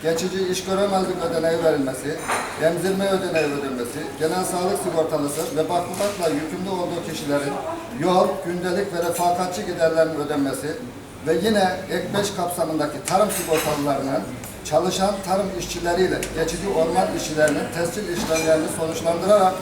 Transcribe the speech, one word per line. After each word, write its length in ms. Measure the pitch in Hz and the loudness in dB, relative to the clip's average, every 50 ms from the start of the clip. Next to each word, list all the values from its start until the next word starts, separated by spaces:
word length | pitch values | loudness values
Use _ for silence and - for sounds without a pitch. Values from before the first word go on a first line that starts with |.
| - | 2
geçici 440 | 160 165 165 175 185 185 190 190 | 0 0 0 0 -2 -2 -2 0
iş 160 | 180 185 - - | 0 -2 -4 -2
göremezlik 500 | 190 196 190 202 202 190 190 185 180 175 170 165 165 | -2 0 2 2 2 2 2 2 0 -2 -2 -2 -2
ödeneği 340 | 165 165 156 165 165 165 165 | 0 2 2 2 2 4 4
verilmesi, 520 | 160 151 143 135 131 - - - 143 160 160 - - - - - - - - 151 | 4 4 4 0 -2 -2 -4 -4 -6 -6 -6 -4 -4 -4 -4 -4 -6 -4 2 2
emzirme 460 | 160 170 170 170 190 190 190 196 196 | 2 2 2 0 0 0 0 2 2
ödeneği 420 | 190 185 190 175 170 160 151 143 | 2 0 0 0 0 0 0 0
verilmesi, 480 | 139 139 135 135 127 123 120 117 - - 110 101 104 - | -2 -2 -4 -4 -4 -4 -4 -4 -6 -8 -8 -8 -6 -2
genel 240 | 151 160 180 185 185 | -2 0 0 0 -2
sağlık 360 | - 185 180 180 214 202 - - | -2 -2 -2 0 0 0 0 -2
sigortalısı 760 | - 160 165 156 - 165 147 143 143 - 151 165 165 147 | -2 0 0 0 0 0 0 -2 -2 -2 -4 -4 -2 0
ve 120 | 151 156 156 | -2 0 2
bakımlarla 580 | 180 175 175 175 - - 202 208 202 - 175 160 147 | 0 0 0 -2 -2 -2 -2 -2 0 0 0 0 0
yükümlü 340 | 143 156 - 180 180 185 196 | 0 -2 -4 -6 -6 -4 -4
olduğu 420 | 190 180 175 170 175 170 - 165 | -2 -4 -2 -4 -4 -6 -6 -6
kişilerin 420 | 156 - 156 143 143 143 143 143 - - - - - - - - 120 123 | -6 -6 -2 0 0 0 0 -2 -4 -4 -4 -6 -6 -6 -8 -10 -6 -2
yol, 280 | 156 180 180 - - - - - - | 2 4 6 6 4 4 2 -4 -4
gündelik 480 | 170 175 175 170 185 175 196 196 - 170 | -4 -4 -2 -2 -2 0 -2 -2 -2 -2
ve 40 | 170 170 170 | -2 -2 0
refakatçi 560 | 170 - 175 175 175 190 180 180 - 208 196 | 0 2 2 2 2 2 0 -2 -2 -4 -4
giderlerinin 540 | 175 175 170 165 160 160 160 160 160 156 143 | -4 0 2 2 2 4 4 2 2 2 -4
ödenmesi 480 | 143 143 151 143 139 135 131 131 135 147 160 - - - - - - - - - - | -4 -2 0 0 0 0 -2 -4 -4 -6 -6 -6 -8 -12 -14 -14 -16 -16 -16 -10 -2
ve 60 | 147 165 175 180 | 0 0 2 2
yine 320 | 226 220 202 190 185 185 185 - - | 2 4 4 4 2 2 -2 -6 -4
ek 160 | 156 175 - - 180 | -4 -4 -4 -2 -2
beş 180 | 202 196 - - | 0 -2 -2 -2
kapsamındaki 600 | 180 175 175 - - 165 160 160 151 147 143 - - - | -2 -2 -2 0 -2 -2 0 0 0 -2 -2 -2 -6 -4
tarım 240 | - 175 196 214 202 | 0 4 4 4 4
sigortalılarının 920 | - 180 170 160 160 156 156 156 151 143 143 147 139 135 131 135 139 160 - - - - - - - - - | 2 -2 0 0 2 2 2 0 0 0 2 0 0 0 0 0 0 -2 -2 -4 -8 -10 -12 -12 -12 -10 -6
çalışan 500 | - 151 160 175 185 170 - 190 202 202 196 196 | 2 2 4 4 4 2 2 2 2 2 0 -2
tarım 200 | 175 185 196 208 190 190 175 | 0 0 2 0 0 -2 -4
işçileriyle 600 | - - - 175 175 170 175 190 185 185 - - - - - | -6 -4 -6 -4 -2 0 2 4 4 4 2 0 -2 -4 -2
geçici 320 | 156 160 160 170 175 185 196 | -2 -2 0 -2 -2 -2 0
orman 380 | 196 160 160 170 170 185 196 - 185 | 2 2 2 4 4 2 2 2 0
işçilerinin 500 | 165 - - 151 156 151 151 - - - - - | -4 -4 -2 2 4 4 4 4 2 -2 -4 -2
tescil 420 | 165 170 170 - 208 208 175 175 | -2 -2 -2 -2 -4 -4 -4 -4
işlemlerini 500 | - 220 - 160 160 160 160 160 156 160 180 - - | -4 0 0 0 2 4 4 4 4 4 0 -2 -2
sonuçlandırarak 720 | 160 160 160 160 - 165 170 170 185 190 208 208 190 185 185 - | -2 -2 -2 -2 0 0 0 2 4 6 6 6 6 4 2 0